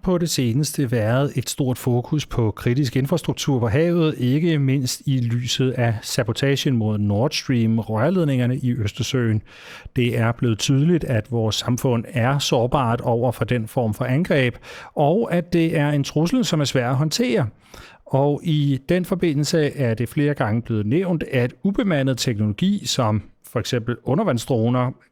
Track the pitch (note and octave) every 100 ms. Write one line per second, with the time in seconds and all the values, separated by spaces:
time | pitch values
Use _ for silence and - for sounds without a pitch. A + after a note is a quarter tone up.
0 | - F3+ E3 - B2 B2 D3 - B2+ A#2+
1 | G#2+ B2+ C#3+ C3+ - - C3 B2 - B2
2 | - D#3 - - A2 - B2+ B2 C3+ C3+
3 | C3+ E3+ - - - C3 A#2 C3 E3+ F3
4 | D#3 - B2 C#3+ E3+ D#3 C3+ C#3 B2+ -
5 | - C3 A#2+ A#2+ B2 - C3 B2+ A#2 G#2+
6 | - - C3 A2+ C#3 C#3 D3 A#2+ G#2+ G#2+
7 | G#2 G2+ C#3+ - - B2 A2+ A2+ A2 A2
8 | C3+ F#3 D#3 C3 B2 C3 B2 A#2 G#2 -
9 | A2+ B2+ A#2 G#2 - - - - - -
10 | B2 A#2 A2+ A#2 A#2+ G#2+ - C3+ D#3 E3+
11 | - A2+ - A#2 A2 - - B2 C3+ A#2
12 | - A#2+ B2 C#3 - C#3 B2 D3 A#2+ A#2+
13 | - A#2 B2 - A2+ B2 G#2+ - A2+ G#2
14 | B2 C3+ F3+ D#3 B2 - - - - -
15 | C#3+ F#3+ - F3 F3 F3 E3 D#3+ D3 D3
16 | C#3 D3+ E3+ B3+ G3+ D#3+ C#3 C3+ A#2+ C3
17 | D#3 - B3 A3+ A2+ - - - - -
18 | - C3+ C#3+ C3+ - D3+ C#3+ C3 - F3+
19 | F3 F3 F3+ C#3+ D3 E3+ C#3+ C#3+ A#2+ A2+
20 | A#2 - D3 C#3+ B2 A#2 - A2 G#2 D3+
21 | F3+ E3 - C3 B2 - G3 G3 G3+ D3+
22 | C3+ B2+ - G#2+ G#2+ G2+ F#3 G#3 - -
23 | A2+ G#2+ - - - A#2 - B2 A2+ A#2+
24 | - D3 G#3 A#2+ - A#2+ A2+ B2+ B2 -
25 | _